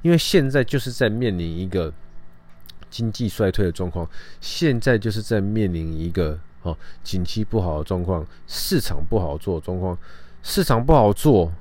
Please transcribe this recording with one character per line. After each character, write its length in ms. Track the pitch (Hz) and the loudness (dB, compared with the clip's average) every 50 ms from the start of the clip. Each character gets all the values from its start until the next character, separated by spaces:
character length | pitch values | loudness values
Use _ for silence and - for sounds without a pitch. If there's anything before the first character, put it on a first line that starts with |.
因 80 | - 165 | 4 4
为 80 | 170 | 4
现 320 | 160 - - - 180 139 135 | 4 4 4 4 4 4 4
在 140 | 131 143 123 | 2 2 2
就 160 | - - 135 | 2 0 -2
是 100 | - 127 | -2 -2
在 200 | 120 - 131 110 | 0 2 2 2
面 280 | 104 117 123 113 95 | 2 2 0 0 0
临 200 | 87 85 82 82 | 0 -2 -4 -4
一 100 | 85 95 | -4 -4
个 260 | 92 95 92 82 78 78 - - - - - - - - - - - - - - - - - - - | -2 -2 -2 -2 -2 -6 -10 -14 -12 -12 -12 -12 -12 -16 -18 -20 -20 -18 -18 -18 -16 -16 -16 -16 -14
经 220 | - - 117 113 | -6 -4 -4 -4
济 160 | 101 - 123 | -2 -2 -4
衰 240 | 101 - - 107 95 | -4 0 2 0 2
退 140 | - - 98 | 2 2 0
的 60 | 90 | 0
状 200 | 82 - 92 87 | 0 -2 -4 -4
况， 160 | - 90 82 - - - - - - - | -4 -4 -6 -4 -6 -8 -8 -8 -12 -10
现 400 | - - - - 170 151 127 117 | -10 -8 -4 0 2 2 2 2
在 180 | - 135 123 | 2 2 2
就 140 | 110 98 113 | 2 2 -2
是 100 | 101 110 | -2 -4
在 200 | 104 - 117 104 | -2 0 0 2
面 320 | 98 101 107 110 107 92 87 | 2 0 0 0 0 0 0
临 240 | 82 80 80 80 80 | -2 -4 -4 -4 -4
一 100 | 82 85 | -4 -2
个， 300 | 85 95 85 76 78 82 - - - - | 0 0 0 0 -2 -6 -10 -14 -16 -8
哦， 160 | - 87 80 - - - - - - | -6 -6 -6 -6 -8 -10 -10 -10 -6
景 220 | - - 92 87 | -4 -2 -2 0
气 180 | - - 110 107 | 0 0 -2 -2
不 160 | - - 107 | 0 0 0
好 200 | 92 87 76 76 | 0 0 -2 -4
的 40 | 76 | -2
状 180 | - 98 90 | -2 -2 -2
况， 240 | 90 90 90 82 76 - - - - | 0 -2 -2 -2 -4 -8 -14 -16 -14
市 320 | - - - - - 196 147 | -10 -8 -6 -2 0 0 2
场 240 | - - - - - - | 2 2 2 2 2 2
不 100 | 117 104 | 2 2
好 180 | 90 76 71 | 0 0 -4
做 220 | 82 - 101 90 78 | -4 -4 -4 -4 -4
的 60 | - | -4
状 120 | - 92 92 | -4 -4 -2
况。 180 | 92 92 87 - - - - - - - - - - | -2 -4 -4 -6 -8 -12 -14 -14 -14 -16 -14 -12 -8
市 200 | - - 208 170 | -2 0 0 4
场 200 | - 123 113 120 | 4 4 4 6
不 100 | 156 160 | 6 8
好 180 | 139 110 104 | 8 8 6
做 400 | 104 - - 156 127 98 82 80 85 - | 6 6 6 6 6 6 4 2 -2 -8